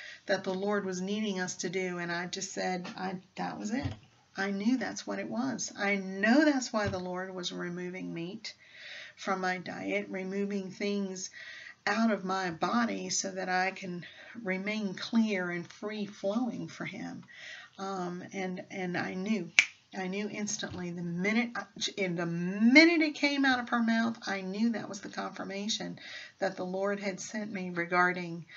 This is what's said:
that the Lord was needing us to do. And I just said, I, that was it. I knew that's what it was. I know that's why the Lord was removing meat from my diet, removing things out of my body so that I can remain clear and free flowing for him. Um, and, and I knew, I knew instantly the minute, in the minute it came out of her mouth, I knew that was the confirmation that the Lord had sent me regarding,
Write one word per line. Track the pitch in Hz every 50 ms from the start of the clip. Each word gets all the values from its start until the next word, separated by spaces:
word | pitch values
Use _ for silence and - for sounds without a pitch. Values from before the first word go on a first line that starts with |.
| - - - - -
that | - 202 190 190
the | 196 185
Lord | 185 196 202 208 202 190
was | 190 185 180
needing | 185 190 208 214 220 208 190 185
us | 185 180 -
to | - - 180
do. | 170 190 185 180 180 175
And | 175 170 170
I | 170 180
just | 180 180 190 185 - -
said, | 202 190 185 185 180 175 - -
I, | - 190 185 190 185 - - _
that | - 180 180 165 -
was | 202 208 220
it. | 269 285 277 - - - - _ _ _ _ _
I | - 190 196 202
knew | 196 202 226 262
that's | 247 202 190 196 - -
what | - 202 196
it | 196 -
was. | 226 220 254 269 226 190 - - -
I | - 202 196 202
know | 196 190 190 190 196 202 220 240 285 320
that's | 302 285 262 240 - -
why | 220 208
the | 196 196 185
Lord | 180 180 180 180 185 190 185
was | 185 175 180 185
removing | 180 175 175 175 175 180 180 180 185 180 175 175
meat | 170 170 175 202 226 - - - - - - - - - - - - - - -
from | - - - 190 185
my | 185 185 180 185
diet, | 175 190 175 175 185 196 196 202 202 202
removing | 196 190 185 185 190 202 202 202 202 202 185 190
things | 185 - 208 202 202 202 196 190 190 180 185 - - - - - - - - - - - _
out | 208 208 220 226 226 208
of | 190 180
my | 185 190 190 190 180 165
body | 156 - 180 208 240 240 226 196 190 185 185
so | 180 - - 190 190
that | 190 185 185
I | 185 185 185 190 190
can | - 196 185 175 175 160 - - - - - - 226 -
remain | 185 185 185 190 202 214 220 208 190 180
clear | - - - - 226 226 220 208 185 180 180
and | 175 175 170
free | - - - - 208 214 214 202
flowing | - - - - 196 202 233 262 226 185 175 170 160
for | - - 170
him. | 160 - - - - 170 - - - - - - - - - - - _
Um, | - 196 190 196 185 180 175 175 180 185 - -
and, | 196 185 185 185 185 - -
and | - 196 185 180 175
I | - - 185 190
knew, | 185 185 208 220 196 170 170 - - - - - - _ _ - 196
I | 190
knew | 180 190 202 214 208
instantly | - - 208 208 - - - 165 - 180 180 175 170
the | 175 175
minute, | 170 170 170 180 202 214 233 240 233 - 202 196 - - - - - -
in | - 196 185 170
the | 170 175
minute | 170 170 170 175 180 190 208 220 233 262 294 320 339 349 330 320
it | 302 285
came | - - 285 285 277 269
out | 269 262 247
of | 240 233
her | - 240 233
mouth, | 226 226 226 226 233 226 - -
I | - 196 196 190
knew | 185 190 208 226 233
that | 226 208 - -
was | 196 196
the | - 196
confirmation | - - 196 196 185 - 185 185 190 196 202 220 220 - 185 180 175 180 - - - - - - - _
that | 196 190 190
the | - 185
Lord | 180 185 190 196 202 202 202
had | 202 202 185 185
sent | - - - 214 208 208 -
me | 190 185 180
regarding, | 175 170 170 170 185 180 180 180 180 180 175 170 170 170 160 - -